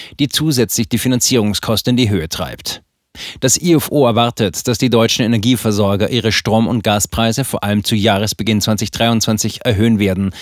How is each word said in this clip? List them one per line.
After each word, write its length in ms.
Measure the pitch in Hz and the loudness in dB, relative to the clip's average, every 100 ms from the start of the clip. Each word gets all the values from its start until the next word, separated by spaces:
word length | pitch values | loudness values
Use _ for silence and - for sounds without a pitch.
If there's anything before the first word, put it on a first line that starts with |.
| - - | -10 -4
die 80 | 139 | -2
zusätzlich 600 | - 156 123 110 - 113 | 0 0 0 0 -2 -2
die 100 | 113 | -2
Finanzierungskosten 920 | 127 127 - 127 104 98 - 107 - | 0 0 0 0 0 -2 -2 -2 0
in 40 | 123 | 2
die 140 | 117 | 2
Höhe 180 | 98 78 | 0 -4
treibt. 540 | - - - - - _ _ _ - - - | -8 -10 -10 -12 -12 _ _ _ -16 -16 -4
Das 200 | 131 - | -2 0
I 140 | 175 | 2
F 160 | 160 - | 2 2
O 160 | 147 123 | 2 2
erwartet, 640 | 113 117 - 104 - - | 4 0 0 -2 -2 -4
dass 100 | 117 | 0
die 100 | 131 | 2
deutschen 360 | 113 113 - | 4 2 2
Energieversorger 880 | 110 117 107 123 113 104 98 98 104 | 0 2 2 0 0 0 0 0 -2
ihre 200 | 120 113 | 0 0
Strom- 380 | - - 110 107 | -2 0 0 2
und 160 | 117 | 0
Gaspreise 600 | 107 104 - - 113 113 | 0 0 -2 0 0 0
vor 200 | 131 - | -4 -4
allem 180 | 101 104 | -2 -2
zu 140 | - 110 | 0 0
Jahresbeginn 640 | 107 101 107 - 104 104 | 2 2 0 -4 -2 0
zweitausendzweiundzwanzig 1040 | 110 107 113 - 113 117 - 110 110 - 127 | 0 -2 -2 -2 0 2 0 -2 -2 -4 -2
erhöhen 320 | 101 117 107 | 2 4 4
werden, 320 | 101 92 98 - | 2 0 -4 -6